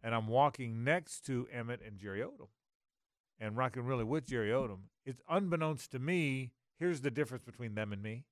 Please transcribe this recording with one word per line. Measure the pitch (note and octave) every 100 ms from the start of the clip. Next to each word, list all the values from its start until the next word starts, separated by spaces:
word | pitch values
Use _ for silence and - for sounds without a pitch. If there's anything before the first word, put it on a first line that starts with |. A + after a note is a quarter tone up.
And | A2+ A2+
I'm | A2
walking | A#2 C#3+ - B2 A2+
next | A#2+ E3+ E3 - -
to | B2+ A#2+
Emmett | B2 A#2 B2 A2
and | G2+
Jerry | G2+ G2
Odom | B2 - - _ _ _ _ _ _ _ _ _
and | A2 A2
rocking | B2+ B2+ A#2+
really | C3
with | A2+ D3+ B2+
Jerry | B2 G#2+
Odom. | B2 C3 F#2+ G2 _ -
It's | B2 -
unbeknownst | E3+ G3 E3 D#3+ D3 -
to | C3
me, | C3+ F3 D3+ C3 B2+ _ _ _
here's | F3 D#3+
the | C3+
difference | A#2+ D3 B2+
between | - A2 A#2+ G#2
them | G#2+
and | G2+
me. | G#2+ A2 C#3